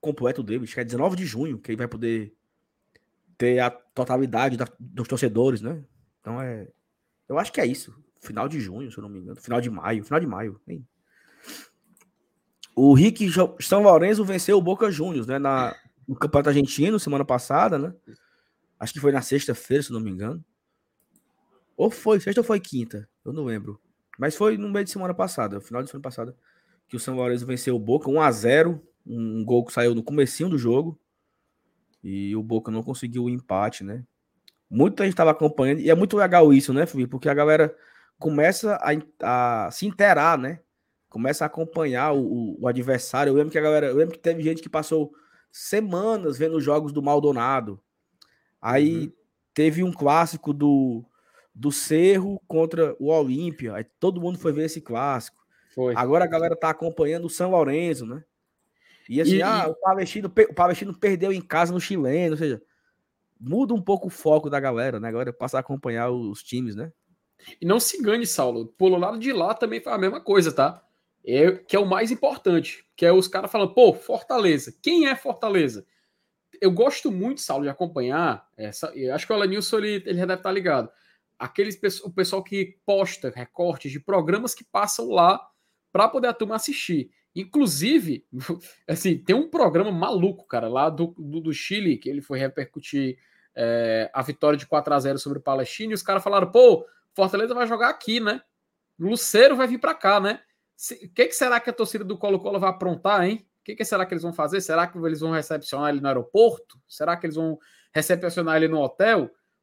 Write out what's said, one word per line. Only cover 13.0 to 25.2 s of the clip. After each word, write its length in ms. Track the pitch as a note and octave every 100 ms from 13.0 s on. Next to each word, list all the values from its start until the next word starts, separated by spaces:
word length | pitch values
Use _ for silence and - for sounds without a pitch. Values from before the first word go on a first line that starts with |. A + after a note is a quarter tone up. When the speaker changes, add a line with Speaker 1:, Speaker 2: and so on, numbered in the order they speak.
| G3 A3+ G3+
Speaker 1:
Jo-, 280 | F3 F3+ -
São 220 | - G3
Lourenço 420 | G#3 E3 F3+ G#3+
venceu 320 | F#3+ F#3 F#3 G3+
o 60 |
Boca 280 | F3 G3 G#3+
Juniors, 360 | D#3 E3+ D#3 A2+
né, 120 | C3+
na... 360 | C#3 C3+ B2 - _ _ -
no 60 | C3
Campeonato 320 | D3 C#3+ C#3+
Argentino, 480 | C#3+ C3+ - D#3+ G#3+
semana 260 | - C#3+
passada, 540 | C#3+ B2 - C#3+ G#3+ D3+
né? 160 | D3 - _ - _ _ _ _ _ _
Acho 140 | A2+
que 60 | D3+
foi 120 | C#3+
na 100 | C#3
sexta-feira, 600 | A#2 C#3 - A#2+ - C#3
se 80 | C#3
eu 40 |
não 60 | A#2
me 100 | A2
engano. 320 | F#2 G#2+ E3 - _ _ _ _ _ _ _ _ _ _ _ _ -
Ou 140 | A3
foi, 280 | - G#3+ G#3
sexta 200 | - G3+
ou 40 |
foi 160 | A#3 G#3
quinta, 480 | - B2+ A2+ G#2 G#2 _
eu 80 | -
não 120 | D3+
lembro. 360 | C3 A2 G2+ G2+ _ _ _ -
Mas 160 | C#3 D3+
foi 200 | G#3+ A3
no 120 | G3+
meio 140 | G3+
de 60 | F#3+
semana 240 | G3 F3+
passada, 460 | F3+